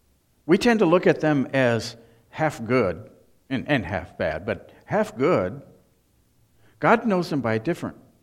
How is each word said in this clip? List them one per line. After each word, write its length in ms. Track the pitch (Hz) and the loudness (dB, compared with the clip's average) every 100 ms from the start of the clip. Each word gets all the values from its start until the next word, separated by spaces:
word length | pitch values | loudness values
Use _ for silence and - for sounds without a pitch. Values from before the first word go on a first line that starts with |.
| _ _ _ _ - | _ _ _ _ 0
We 120 | 196 | 2
tend 220 | 240 226 | 4 4
to 60 | 180 | 4
look 200 | 180 185 | 4 4
at 160 | 151 | 2
them 260 | 156 147 123 | 2 0 0
as 420 | 135 127 113 - - - _ _ | 2 2 0 -4 -12 -20 _ _
half 360 | - 156 143 110 | -4 -4 -4 0
good 440 | 127 101 82 113 - _ _ - | 0 0 -4 -12 -20 _ _ -8
and, 180 | 131 - | -6 0
and 160 | 143 87 | -2 -2
half 320 | 92 80 - | -6 -8 -6
bad, 280 | 87 78 101 | -4 -4 -6
but 260 | 95 - - - | -8 -10 -20 -6
half 300 | - 107 - | -4 -4 -2
good. 460 | 143 147 92 139 - - _ _ _ _ _ _ _ _ _ - | 0 0 -2 -8 -18 -20 _ _ _ _ _ _ _ _ _ -2
God 260 | 151 226 233 | 2 2 2
knows 240 | 185 165 | -2 -2
them 120 | 147 | -2
by 120 | 120 | 0
a 60 | 110 | -2
different 380 | 160 170 104 - - _ | -2 -6 -8 -12 -20 _